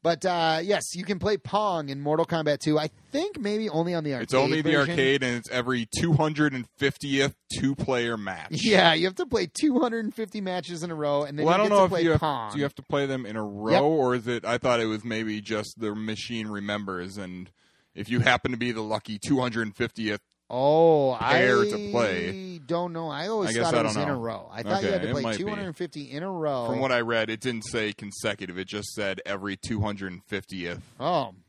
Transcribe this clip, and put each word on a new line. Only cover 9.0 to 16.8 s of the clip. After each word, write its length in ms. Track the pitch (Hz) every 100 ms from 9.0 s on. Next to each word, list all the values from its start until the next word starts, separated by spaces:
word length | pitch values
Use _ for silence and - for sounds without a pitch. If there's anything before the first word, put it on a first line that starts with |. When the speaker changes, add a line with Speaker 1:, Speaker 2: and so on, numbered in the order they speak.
| 175
Speaker 1:
have 80 |
to 100 | 185
play 220 | 330 233 180
two 320 | - 302 247
hundred 320 | 240 226 214
fifty 280 | - 214 214
matches 400 | 190 180 170 175
in 80 | 175
a 40 |
row, 280 | 160 147 143
and 160 | 147 143
then 80 | 151
Speaker 2:
Well, 80 |
Speaker 1:
you 0 |
Speaker 2:
I 20 | 180
don't 140 | 208
Speaker 1:
get 40 |
Speaker 2:
know 40 | 202
Speaker 1:
to 40 | 185
Speaker 2:
if 40 |
Speaker 1:
play 120 | 175
Speaker 2:
you 80 | 170
have, 100 | 151
Speaker 1:
Pong. 320 | 160 131 110
Speaker 2:
do 60 | 131
you 60 |
have 100 | 143
to 80 | -
play 240 | 123 143 139
them 180 | 135
in 120 | 110 110
a 60 |
row, 300 | 107 101 110
Speaker 1:
Yep. 100 | 135
Speaker 2:
or 320 | 147 160 127
is 140 | 123 113
it? 160 | 120
I 140 | 110 123
thought 200 | 131 117
it 40 |
was 220 | 113 110 113
maybe 340 | 110 110 107
just 360 | 101 107 104 -
the 140 | 110
machine 540 | 107 110 107 - 117 107
remembers, 680 | 104 101 104